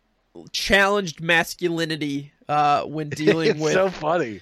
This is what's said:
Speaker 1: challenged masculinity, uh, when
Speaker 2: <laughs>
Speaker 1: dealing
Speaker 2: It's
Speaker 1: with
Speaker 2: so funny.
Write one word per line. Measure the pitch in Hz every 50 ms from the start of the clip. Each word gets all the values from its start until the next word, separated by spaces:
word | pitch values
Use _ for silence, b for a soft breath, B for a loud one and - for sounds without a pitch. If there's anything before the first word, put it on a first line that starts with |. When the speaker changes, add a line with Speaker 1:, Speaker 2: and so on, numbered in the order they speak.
| _ _ _ _ _ _ - - 78 -
Speaker 1:
challenged | - - - - 208 196 196 196 202 208 196 165 - -
masculinity, | 160 170 170 165 170 - - - 175 175 170 165 165 156 160 151 151 147 139 143 143 143 _ _ _ -
uh, | 147 147 147 147 143 104 -
when | - 143 156 156 147
Speaker 2:
<laughs> |
Speaker 1:
dealing | 139 147 156 208 185 165 160 151
Speaker 2:
It's | 147 147
Speaker 1:
with | 156 151 147
Speaker 2:
so | 185 190 190
funny. | 180 - 156 151 170 180 143 117 104 92